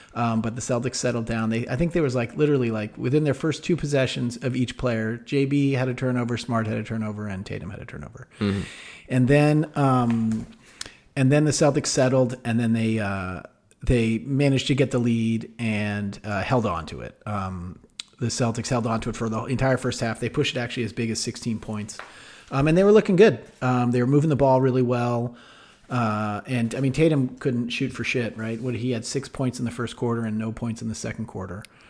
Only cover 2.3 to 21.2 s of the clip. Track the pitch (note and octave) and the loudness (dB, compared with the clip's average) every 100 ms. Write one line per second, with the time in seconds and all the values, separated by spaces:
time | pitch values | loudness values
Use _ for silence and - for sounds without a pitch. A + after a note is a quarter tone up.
2.3 | - D3+ C#3+ A#2+ A2 G#2+ - B2+ D3 D3+ | 0 2 4 2 -2 -4 -4 0 2 2
3.3 | C3 D#3+ C#3+ - E3+ C#3+ C#3+ B2+ - B2 | 0 -2 -2 0 0 2 0 0 0 -4
4.3 | B2 C3+ B2+ B2 - B2+ A2+ A2 A#2+ A#2+ | -4 -4 -2 -2 -2 -2 0 -2 -6 -4
5.3 | C#3+ C#3 C#3+ C#3 C3+ C3 A#2+ C3 B2 A#2 | 0 2 2 2 2 0 0 0 0 0
6.3 | A#2 - A#2 G#2+ A2+ A2 A2+ A2 G#2 G#2+ | -2 -2 0 0 -2 -4 -4 -4 -6 -6
7.3 | F#2+ G2+ G2+ - F#2+ - - D2 - - | -8 -8 -8 -8 -10 -12 -14 -14 -16 -20
8.3 | - G#2 G2 E2+ - - - - C3 B2+ | -4 -2 -2 -4 -12 -18 -20 -2 2 6
9.3 | C#3+ D3 D3+ D#3 - C#3 C3 A#2+ A#2 A2+ | 6 6 4 2 0 2 4 2 2 0
10.3 | A2 - - - - - - _ - C3 | -2 -6 -16 -20 -16 -16 -16 _ 0 4
11.3 | D3 D3+ C3+ D3+ C#3 - - B2+ C3 B2+ | 6 4 4 4 4 0 2 4 4 2
12.3 | A#2+ A#2 A#2 A#2 A2+ A2+ A2 G2+ G2 F#2 | 0 -2 0 2 2 2 0 -2 -4 -6
13.3 | F#2 - _ _ _ - B2+ A2+ A2+ A#2+ | -8 -12 _ _ _ 0 2 4 0 0
14.3 | C#3 C#3+ C3+ - C#3 C3+ B2 A#2+ A2+ A2+ | 2 4 4 2 2 2 2 2 2 2
15.3 | A2+ A2+ - A#2 G#2+ G#2 G#2 G2+ G2 A2 | 0 -4 -6 -4 -2 -2 -4 -4 -8 -6
16.3 | G#2 F#2 B2+ G#2+ E2+ D#2+ C2+ A#1 - - | -4 0 0 0 -4 -6 -12 -14 -12 -8
17.3 | G#2 F#2+ F#2 F2 - - - - _ A#2 | -6 -6 -8 -10 -14 -18 -20 -20 _ -4
18.3 | - A#2+ A2 A2 B2 A2+ A2+ A#2 A2 A#2 | 0 -2 -2 -2 -2 0 -2 -4 -4 -4
19.3 | A2 - B2+ C3 B2+ B2+ A#2+ A#2 A2 A#2+ | -4 -4 0 2 2 0 -4 -4 -4 -4
20.3 | - C#3 - A#2+ - A2 - A#2 A2 | -2 -2 -2 -6 -4 -6 -4 -4 -4